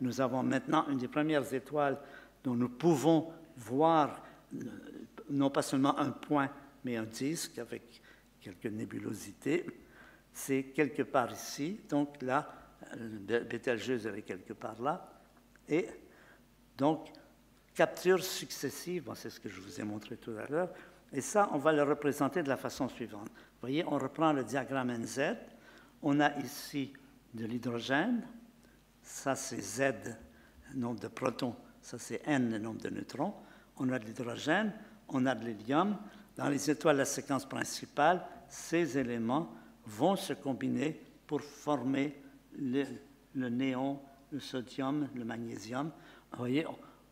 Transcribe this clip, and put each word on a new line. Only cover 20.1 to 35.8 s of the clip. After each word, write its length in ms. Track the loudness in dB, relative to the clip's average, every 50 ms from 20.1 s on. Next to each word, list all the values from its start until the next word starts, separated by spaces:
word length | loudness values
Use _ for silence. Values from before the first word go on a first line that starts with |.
| -12
tout 160 | -10 -10 -10
à 180 | -8 -8 -6 -2
l'heure, 200 | -2 -2 -2 -2 -4 -12 -18 -20 -20 -20 -14 -6
et 80 | -4 -4
ça, 300 | -2 2 4 4 4 6
on 60 | 4
va 160 | 4 4 6 6
le 100 | 6 6
représenter 580 | 4 4 2 2 0 2 4 2 2 2 0 0
de 40 |
la 80 | 0 0
façon 320 | 0 -2 -6 -4 -2 -4
suivante. 400 | -4 -4 -6 -8 -8 -8 -12 -12
Vous 340 | -14 -16 -18 -20 -20 _ -10
voyez, 220 | -6 -2 -2 0 0
on 120 | 0 0
reprend 340 | 0 -2 -2 0 4 4 4
le 140 | 4 4 0
diagramme 460 | 0 -2 -2 -2 0 -2 0 0 0
N 140 | -2 -2 -4
Z, 300 | -4 -2 0 0 0 0 -4 -8 -16 -20 -20 -20 -20 -20 -20 -20 -20 -12 -2
on 200 | 2 4 6 6
a 160 | 6 6 4 2
ici 540 | -6 -6 -8 -10 -10 -6 -4 -4 -4 -4 -8 -16 -20 -20 -20 -20 -20 -14 -10
de 120 | -6 -4
l'hydrogène, 800 | -4 -4 -2 -2 -2 -2 -2 0 2 2 4 4 2 2 0 -2 -6 -14 -18 -20 -20 -20 -20 -20 -20 -20 -20 _ _ _ _
ça 340 | -18 -14 -12 -4 0 0 0
c'est 260 | 0 -2 -6 -6 -6
Z, 320 | -6 -4 0 2 2 2 2 0 -6 -10 -10 -12 -14 -20 -20 -20 -20 -20 -20 -20 -16 -8 -4
le 60 | -2
nombre 200 | -2 -2 -2 -4
de 80 | -6
protons, 480 | -8 -6 0 0 0 0 0 -4 -4 -4 -8 -14 -20 -20 -20
ça 160 | -16 -14 -12
c'est 240 | -12 -8 -6 -6 -4 0
N, 260 | 2 4 4 4 2
le 80 | 2 0
nombre 220 | -2 -4 -6 -6
de 80 | -6 -6
neutrons, 440 | -6 -6 -8 -8 -4 -2 -2 -2 -4 -8 -16 -20 -20 -20 -20 -18 -6
on 120 | -2 0 0
a 100 | 0 0
de 60 | -4
l'hydrogène, 680 | -6 -8 -6 -6 -6 -6 -4 0 2 2 4 2 0 -4 -6 -14 -18 -20 -20 -10 -2
on 160 | 0 2 4
a 100 | 4 2
de 100 | 0 -2
l'hélium. 520 | -6 -6 -6 -2 2 4 4